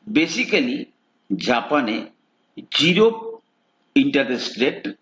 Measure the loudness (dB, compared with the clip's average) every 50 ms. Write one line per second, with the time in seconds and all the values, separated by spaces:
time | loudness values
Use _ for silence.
0 | _ 0 0 0 0 0 -2 -4 -2 0 2 0 2 0 -2 -6 -8 _ _ _
1 | _ _ _ _ _ _ -6 -4 0 0 0 0 0 0 0 0 0 0 -4 -6
2 | -8 -12 _ _ _ _ _ _ _ _ _ -20 -16 _ -2 0 2 2 4 4
3 | 4 4 2 0 -10 -12 -12 -14 _ _ _ _ _ _ _ _ _ _ _ 2
4 | 4 4 2 2 2 0 -2 -4 -4 -8 -4 0 0 0 0 -4 -10 -10 -10 _